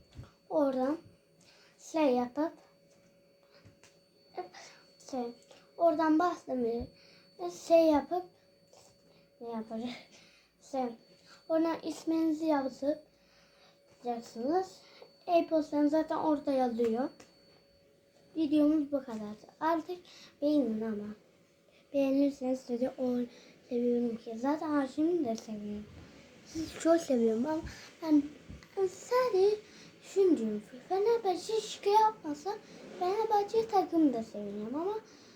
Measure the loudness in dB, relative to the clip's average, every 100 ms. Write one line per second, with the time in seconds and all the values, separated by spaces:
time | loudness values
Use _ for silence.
0 | -20 -20 -20 _ _ 0 2 2 -2 -2
1 | -8 -20 _ _ _ -20 -20 _ -8 0
2 | 2 2 0 -2 -4 -4 -20 _ _ _
3 | _ _ _ _ _ -20 -20 -20 -20 _
4 | _ _ _ -16 -16 -16 -20 -20 _ _
5 | -8 -6 -6 -8 -20 -20 -20 2 2 4
6 | 4 4 4 0 -4 -2 -2 -2 -6 -12
7 | -20 -20 _ -10 -10 -10 4 6 8 6
8 | 2 -4 -6 _ _ _ _ -20 -20 _
9 | _ _ _ _ -10 -8 -8 -8 -8 -10
10 | -16 -20 -20 _ _ _ -8 -4 -4 -6
11 | _ -20 _ -20 -2 0 2 -2 -6 -8
12 | -2 0 2 0 0 0 0 -4 -4 -4
13 | -8 _ _ _ _ _ _ _ _ _
14 | -8 -8 -8 -8 -2 -2 -2 -10 -20 -20
15 | -20 _ 2 2 4 0 0 2 2 2
16 | 0 -2 0 0 0 0 0 0 0 0
17 | -4 -8 -20 _ _ _ _ _ _ _
18 | _ _ _ -4 2 4 4 4 0 -4
19 | -6 -10 -10 -12 -18 -6 -2 0 -2 -12
20 | -12 -20 -20 _ 2 4 2 0 -4 -6
21 | -8 -12 _ _ _ _ _ _ _ 0
22 | 2 4 2 2 -4 -4 -4 -2 -2 -2
23 | -2 -2 -4 -8 -20 -20 -6 -2 2 2
24 | 0 -4 -8 -4 -2 -2 0 0 0 0
25 | 2 2 0 -4 -6 -10 -8 -10 -10 -18
26 | -20 -20 -20 -20 -12 -8 -8 -2 2 4
27 | 4 2 2 0 -2 -4 -6 -14 -20 -12
28 | 2 2 2 -8 -20 -20 -12 -4 -4 -4
29 | -2 0 2 4 2 2 -6 -20 -20 -20
30 | -6 2 4 4 0 -6 -10 -18 -6 -2
31 | 2 2 0 -2 -2 -4 -4 -6 2 4
32 | 4 0 -8 -8 -8 -10 -12 -20 -16 -6
33 | -2 -2 0 0 0 -2 2 0 2 2
34 | 2 2 -6 -10 -10 -8 -8 -6 -4 -6
35 | -8 -20 -20